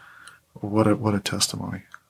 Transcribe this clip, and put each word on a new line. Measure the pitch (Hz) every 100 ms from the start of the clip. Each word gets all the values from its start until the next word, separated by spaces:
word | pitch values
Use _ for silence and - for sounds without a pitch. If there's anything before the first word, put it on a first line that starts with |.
| - - - - _
What | - 104 104 107
a, | 104
what | 107 101
a |
testimony. | - 104 - 107 101 - - - _